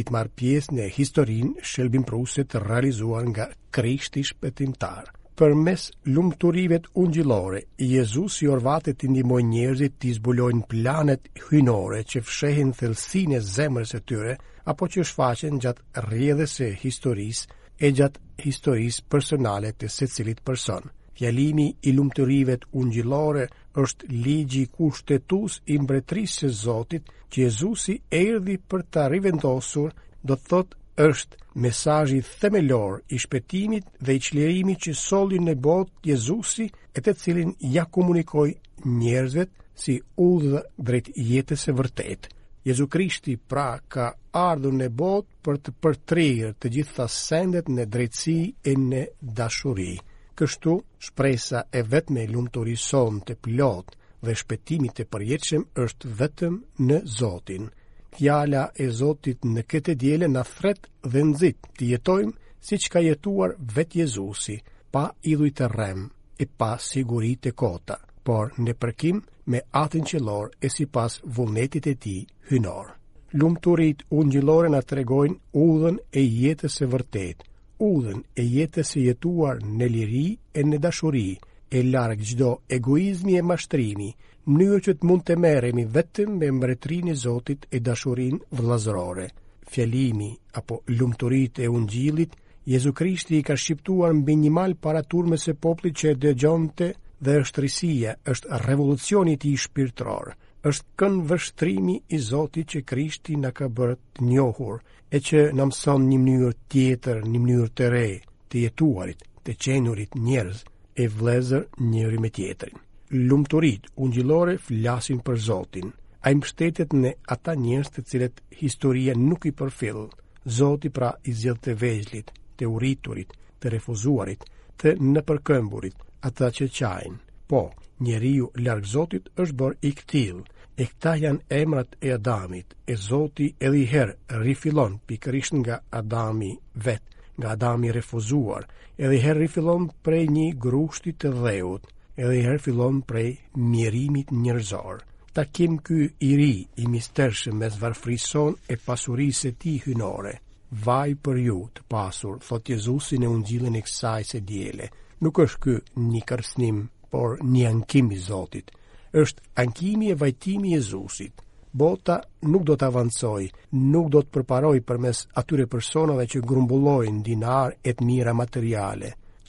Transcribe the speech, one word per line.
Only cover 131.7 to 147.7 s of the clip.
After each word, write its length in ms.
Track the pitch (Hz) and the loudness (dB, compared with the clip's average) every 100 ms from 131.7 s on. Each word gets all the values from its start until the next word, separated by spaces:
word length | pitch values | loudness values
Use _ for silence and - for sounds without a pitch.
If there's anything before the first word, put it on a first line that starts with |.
| 147 123 - | 0 -4 -6
e 140 | 139 | -4
Adamit. 640 | 123 113 110 92 90 - - - | -2 -2 -2 -4 -12 -14 -14 -8
E 100 | 117 | -6
Zoti 540 | 98 135 151 - 147 - | -2 -2 -2 -2 -4 -2
edhe 220 | 135 143 | 2 2
i 80 | 127 | 4
herë 500 | 147 110 - - 117 | 2 0 -2 -8 -4
rifillon 560 | 117 135 156 151 113 101 | -2 -2 0 2 0 -2
pikërisht 540 | - 110 - 135 - 147 | -10 -10 -4 -4 -2 -2
nga 220 | 120 117 - | -2 -4 -8
Adami 640 | 120 107 117 110 110 98 - - | -8 -4 -4 -2 -2 -4 -8 -14
vet, 300 | 123 110 107 - - - | -8 -4 -4 -6 -20 -18
nga 220 | - 117 107 | -8 -6 -2
Adami 360 | 120 120 120 | 0 0 0
refuzuar. 760 | 117 - 117 107 143 110 101 - - - | -2 -4 -6 0 0 0 -4 -10 -18 -18
Edhe 240 | - 135 135 | -4 2 4
i 60 | |
herë 160 | 139 156 | 4 2
rifillon 480 | 160 175 165 175 180 - | 0 0 2 2 0 -4
prej 240 | - 160 160 | 0 2 4
një 180 | 151 160 143 | 2 0 -2
grushti 560 | 123 131 156 - 170 | 0 0 0 -4 -8
të 200 | 156 147 | -4 -2
dheut. 540 | 123 120 98 90 95 - - - - | 0 0 0 -2 -6 -10 -20 -16 -4
Edhe 200 | 123 127 | 0 2
i 80 | |
herë 180 | 120 143 | 2 0
fillon 380 | - 120 123 135 | 0 0 2 0
prej 280 | 131 113 117 131 - | -2 -4 -4 -6 -8
mjerimit 800 | 131 120 117 113 113 143 143 139 | -2 2 2 2 0 0 -2 -2
njerëzor. 720 | 123 123 120 104 98 - 98 - - - | 0 0 0 -4 -8 -8 -12 -16 -20 -8
Takim 460 | - 143 - 170 160 | -4 -2 0 0 0
ky 300 | - 165 147 - | 0 0 0 0
i 100 | 139 143 | 2 4
ri, 180 | 147 101 - - | 4 2 -4 -6
i 100 | 120 | -2
mistershëm 760 | 120 - - 135 104 - 107 | -2 -4 0 0 0 -4 -4
mes 140 | 110 | -4